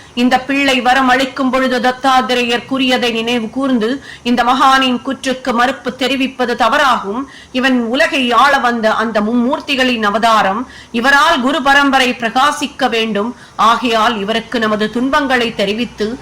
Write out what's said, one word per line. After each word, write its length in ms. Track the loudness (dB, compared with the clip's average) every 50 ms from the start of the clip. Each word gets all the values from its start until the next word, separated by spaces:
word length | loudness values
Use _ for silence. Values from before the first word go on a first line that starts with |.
| -18 -10 -2
இந்த 260 | 0 2 2 2 2
பிள்ளை 400 | 0 -2 -2 0 0 0 0 0
வரம் 280 | 2 2 2 2 2 2
அளிக்கும் 420 | 2 2 0 -2 -4 -2 -2 0
பொழுது 300 | 0 0 0 0 0 0
தத்தாத்திரேயர் 840 | 0 0 -2 0 0 2 2 2 2 0 -2 -2 0 -2 -2 -4 -4
கூறியதை 440 | -4 -4 -2 0 0 0 0 0 -2
நினைவு 400 | -2 -2 -2 -2 -2 -2 -4 -4
கூர்ந்து 520 | -6 -4 -2 0 0 0 0 -2 -4 -6 -8 -14 -20 -8 -4
இந்த 220 | 0 0 2 2
மகானின் 580 | 2 2 2 4 4 4 4 2 0 -2 -2 -4
கூற்றுக்கு 500 | -6 -8 -6 -4 -6 -6 -4 -4 -4 0
மறுப்பு 440 | 0 0 0 -2 -4 -8 -10 -6
தெரிவிப்பது 580 | -4 -2 -2 -2 -2 -2 -4 -4 -4 -4 -2 0
தவறாகும். 680 | 0 0 2 2 2 2 2 0 0 -2 -6 -6 -8 -8 -10 -14 -20 -16 -8 -4
இவன் 280 | -2 0 2 2 0
உலகை 520 | 0 0 0 0 0 0 0 -2 0 2 4
ஆள 260 | 4 4 4 4 2
வந்த 360 | 0 0 0 0 0 0 0
அந்த 260 | 0 -2 -2 -2 -2
மும்மூர்த்திகளின் 800 | 0 0 0 0 0 0 -2 -2 -4 -4 -2 0 0 0 0 0 0
அவதாரம். 640 | 0 0 2 2 2 4 4 2 0 -2 -4 -6 -8 -12 -20 -16 -8 -4
இவரால் 480 | -2 2 2 4 4 4 4 2 2
குரு 220 | 0 0 -2 0 2
பரம்பரை 500 | 2 4 4 4 4 2 2 2 0 0
பிரகாசிக்க 760 | -2 -4 -2 0 0 0 0 0 -2 -6 -8 -4 -4 -2 -2
வேண்டும். 480 | 0 -2 -2 -2 -2 -2 -4 -4 -6 -10 -16 -12 -2
ஆகையால் 640 | 2 2 2 2 2 0 0 0 2 2 0 0 -2
இவருக்கு 380 | -4 -4 -4 -4 -4 -4 -4 -2
நமது 320 | 0 0 0 0 -2 -2
துன்பங்களை 640 | -2 -2 -2 0 0 0 2 2 2 2 0 -2 -2
தெரிவித்து 640 | -2 -2 -2 -2 -4 -6 -6 -6 -6 -6 -6 -6 -8